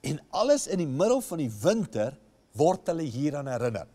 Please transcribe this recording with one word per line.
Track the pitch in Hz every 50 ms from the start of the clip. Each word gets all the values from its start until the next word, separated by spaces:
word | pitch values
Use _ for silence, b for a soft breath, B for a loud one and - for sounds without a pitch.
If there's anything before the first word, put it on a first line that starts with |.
En | - 135 151 147 - _ - 185
alles | 220 269 294 277 -
in | - 196 180
die | 170 143
middel | 127 139 185 220 247 269 -
van | - 180 165 147
die | 120 107 104
winter | 104 175 220 233 185 - - 107 107 127 143 - _ _ _ _ _ _ _ 101
word | 151 175 190 190 - -
hulle | 170 165 160
hieraan | 135 107 127 143 151 139 143 139 135
herinner. | 127 117 123 120 110 90 73 -